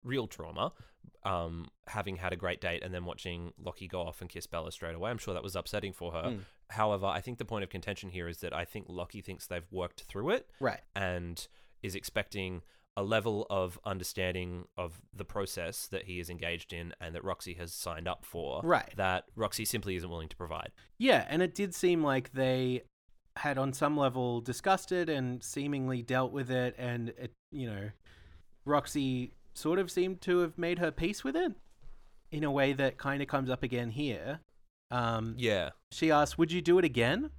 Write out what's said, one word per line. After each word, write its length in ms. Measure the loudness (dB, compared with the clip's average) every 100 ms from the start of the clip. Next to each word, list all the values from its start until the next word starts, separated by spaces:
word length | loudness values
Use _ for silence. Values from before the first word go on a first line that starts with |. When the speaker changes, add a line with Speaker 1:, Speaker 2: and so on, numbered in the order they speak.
Speaker 1:
real 240 | -2 -2 -2
trauma, 460 | -6 -10 -2 -2 -2 -20 _ -20 _
um, 440 | -2 0 0 -4 -10 _ -8
having 280 | -6 -4 -4
had 160 | -4
a 40 | -2
great 260 | -2 -2
date 200 | -2 -4
and 120 | -4
then 100 | -6
watching 480 | -6 -8 -6 -6 -8 -10
Lockie 300 | -10 -10 -8
go 120 | -4
off 220 | -4 -6
and 80 | -12
kiss 160 | -12 -6
Bella 260 | -6 -6
straight 220 | -6 -8
away. 160 | -4 -4
I'm 80 | -4
sure 160 | -4
that 80 | -4
was 120 | -4 -6
upsetting 360 | -4 -4 -4
for 200 | -6 -6
her. 100 | -4
Speaker 2:
Mm. 180 | -4 -4 -10 -20 -12
Speaker 1:
However, 360 | 0 2 4 2
I 140 | -2
think 160 | -4 -8
the 80 |
point 180 | -4 -4
of 40 | -4
contention 400 | -6 -6 -6 -6
here 160 | -6 -6
is 120 | -6
that 160 | -4
I 100 | -4
think 220 | -4 -8 -10
Lockie 320 | -8 -8 -8
thinks 260 | -12 -12 -6
they've 240 | -6 -6
worked 320 | -4 -4 -6
through 260 | -10 -6 0
it 180 | -2 -2 -4
Speaker 2:
Right. 200 | -2 -2 -8
Speaker 1:
and 520 | -4 -2 -2 -4 -8 -12 -16 -20 -10
is 120 | -8
expecting 680 | -6 -4 -2 -2 -4 -4 -6 -12 -20 _ -4
a 40 |
level 440 | 2 2 2 0 0
of 280 | 0 0 -2
understanding 840 | -6 -4 -4 -2 -2 0 -4 -6 -10 -6
of 240 | -6 -8 -18
the 120 | -12
process 600 | -8 -4 -4 -4 -6 -6 -6
that 160 | -6
he 140 | -6 -8
is 120 | -6
engaged 420 | -6 -4 -4 -6
in 220 | -8 -8 -10
and 160 | -10
that 80 | -6
Roxy 300 | -4 -4 -6
has 200 | -10 -10
signed 340 | -6 -6 -4 -4
up 160 | -6
for 380 | -6 -6 -4 -2
Speaker 2:
Right. 260 | 4 4 2 0
Speaker 1:
that 320 | 2 2 -2 -2
Roxy 300 | -2 0 -2
simply 300 | -2 -2 -4
isn't 120 | -4
willing 220 | -6 -8
to 60 | -8
provide. 360 | -6 -6 -8 -12 -20 0
Speaker 2:
Yeah, 280 | 6 6 6
and 140 | 2
it 120 | 2
did 200 | 2 -2
seem 280 | 2 4 4
like 300 | 4 2 0
they 520 | 0 2 4 2 0 -4 _ _ -20 _ -4
had 220 | -2 2
on 160 | 0
some 240 | 2 2 6
level 420 | 4 4 2 2
discussed 520 | -2 -2 4 4 4
it 180 | 0 2
and 340 | 2 0 -2
seemingly 560 | -4 -4 0 0 0 0
dealt 300 | 2 2 2
with 180 | 0 0
it, 240 | 2 2 0
and 320 | -4 -2 -4
it, 220 | -6 -10 _ _
you 140 | -6 -4
know, 200 | -4 -6 -10 -20 -20 -20 -20 -20 -12
Roxy 680 | 4 4 4 0 2 0 -2 -8 -16
sort 240 | -4 2 2
of 120 | 2
seemed 320 | 2 2 0
to 160 | 2 4
have 180 | 4 2
made 220 | 0 2
her 120 | 2
peace 320 | 2 0 0
with 140 | -2 2
it 180 | 2 0 -12 -16 -14 -14 -16 -20 -8
in 140 | -2
a 60 | 2
way 220 | 6 6
that 260 | 6 2 2
kinda 280 | -2 -2 2
comes 240 | 2 2
up 120 | 0
again 280 | 0 0 -2
here. 500 | 0 0 -2 -4 -6 _ -20 -20 _ _
Um, 440 | 0 2 2 0 2
Speaker 1:
Yeah. 360 | 4 4 2 -4 _
Speaker 2:
she 180 | 0 6
asks, 280 | 8 6 4
"Would 120 | 4
you 120 | 4
do 160 | 6 8
it 60 | 8
again?" 440 | 6 4 4 0